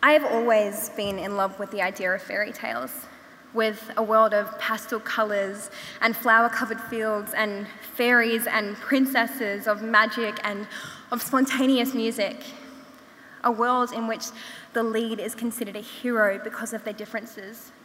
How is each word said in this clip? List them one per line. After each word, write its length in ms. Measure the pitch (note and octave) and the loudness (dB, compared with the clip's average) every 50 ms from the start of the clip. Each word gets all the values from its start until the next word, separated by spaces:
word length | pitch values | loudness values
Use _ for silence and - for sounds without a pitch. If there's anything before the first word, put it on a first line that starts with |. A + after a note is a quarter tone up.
| - | 8
I 80 | C#4 | 8
have 120 | D4+ D4+ C#4+ | 6 6 6
always 640 | B3 A3+ A3+ A#3 A#3+ A3+ G#3+ G#3 G3+ G3+ G#3 - - | 4 0 2 4 4 6 6 4 2 0 -4 -8 -8
been 280 | - - G#3 G3+ G3 F#3+ | -6 -6 -4 -4 -4 -4
in 180 | E3+ G3 G3+ | -4 -4 -2
love 220 | G3+ F#3+ F#3+ F#3+ - | 0 0 -2 -2 -6
with 140 | G#3 F#3+ | -10 -8
the 100 | - G3+ | -4 -2
idea 320 | F#3 F#3 G3 - G3 F#3 F#3 | -2 -2 -2 -2 -2 -2 -2
of 80 | G3 | -2
fairy 300 | F#3+ - G3+ G3 G#3 G#3 | -2 -6 -4 -4 -4 -4
tales, 400 | A#3 - - A3+ A2+ A#2 B2+ - - - - - - - - - - - - - - | -6 -8 -8 -6 -6 -6 -6 -8 -10 -12 -14 -16 -18 -20 -20 -20 -20 -20 -20 -8 -2
with 360 | A3 A3 A3 G#3+ G#3 - - - - | 0 0 0 0 -4 -10 -8 -2 -2
a 60 | A3 | 0
world 320 | G#3 A3 A3 A3 A3 G#3+ | 4 6 6 6 6 6
of 200 | G#3 G#3 G#3 - - | 2 0 0 -4 -6
pastel 400 | - - A3 A3 - - - A3 | -4 -2 -2 -4 -4 -4 -6 -6
colours 720 | G#3+ - - - A3 G#3+ G#3 G3+ G3 F#3+ G3 G#3 G#3+ - - - - - - - | -4 -4 0 0 0 0 2 0 -2 -2 -4 -8 -12 -12 -14 -14 -14 -14 -8 0
and 160 | - A3+ A3+ | 0 0 0
flower-covered 640 | - - B3 A3+ A3+ A#3 A#3+ - - A#3+ G#3+ A3+ - | 2 4 6 6 8 6 6 2 0 -2 -2 -4 -8
fields 540 | - - - A3+ A3 A3 G#3+ G#3 G#3 G#3 - | -6 -8 -6 -4 -2 0 -2 -2 -4 -4 0
and 320 | - A3 G#3+ G3+ G3+ G#3 G3 - - - - - | 0 0 0 0 -6 -8 -10 -12 -16 -18 -16 -4
fairies 500 | - A#3+ A#3+ B3 A#3+ A#3 A3+ A3+ A3+ A3+ | 0 2 6 6 6 6 4 2 0 0
and 300 | - - A3+ G#3 G3+ G#3 | 0 0 0 0 -2 -6
princesses, 920 | - - - C#4 C4+ C4+ C4 - B3+ A#3 A#3+ C4+ - A#3+ G#3 G3+ G3+ G3+ A3+ | -8 -4 0 2 4 4 4 4 2 0 0 -2 -4 -2 -2 -2 -2 0 0
of 140 | G#3 G3+ | 0 0
magic 580 | G#3+ A3+ A3+ G#3 A3 A3+ A3+ A#3+ A#3 G#3+ G#3+ - - | 0 4 6 6 6 6 2 -2 -2 -2 -4 -4 -6
and 240 | G#3 G#3 G3+ G#3 - - - - - - - - - | -6 -4 -6 -8 -10 -12 -14 -14 -14 -16 -16 -8 -6
of 120 | - A#3+ - | -6 -4 -4
spontaneous 720 | - - C4 C4+ C4+ C4 C4 C#4 C4 C4+ B3+ A#3 - - | 2 4 4 4 4 2 2 4 4 4 4 4 2 0
music. 420 | A#3+ A3 A3+ A3+ - G#3 F#3+ - - - - - - - - - - - - - - - - - - - - - - - | 0 -2 -2 0 0 -2 -2 -2 -8 -12 -14 -16 -16 -18 -18 -20 -20 -20 -20 -20 -20 -20 -20 -20 -20 -20 -20 -20 -2 0
A 80 | A#3+ | 0
world 400 | A#3+ G#3 A#3 A#3+ B3 B3+ B3 A#3+ - | 2 2 2 2 4 2 2 0 -2
in 120 | A3+ A3+ | -4 -4
which 200 | A3+ A3+ - - - - - - - - - - - - | -4 -4 -6 -6 -12 -12 -14 -16 -16 -16 -18 -18 -4 -2
the 100 | A#3+ A3+ | 0 0
lead 360 | A3+ A3 A3 A#3 A3+ A3 G#3+ | 0 0 0 -2 -2 -4 -4
is 140 | G3 A3 A#3 | -6 -8 -6
considered 420 | - A#3 A#3 A3 - A#3+ G3+ G3 | -4 -6 -6 -4 -4 -8 -8 -8
a 60 | G#3 | -12
hero 580 | G#3+ - - - - B3 A#3+ A3+ G#3+ G3+ G3 G3 - | -12 -12 -16 -6 -4 -2 2 4 4 4 4 0 -4
because 280 | A3 A3 - A3 A3 | -10 -8 -8 -8 -8
of 120 | - A3 - | -8 -8 -8
their 100 | A3 G#3 | -8 -10
differences 760 | G#3+ G#3+ G#3 - A3+ G3+ A#3 - - G3 F#3+ A3+ A3+ - - - - _ | -10 -12 -10 -8 -10 -10 -10 -14 -16 -16 -16 -16 -18 -20 -20 -20 -20 _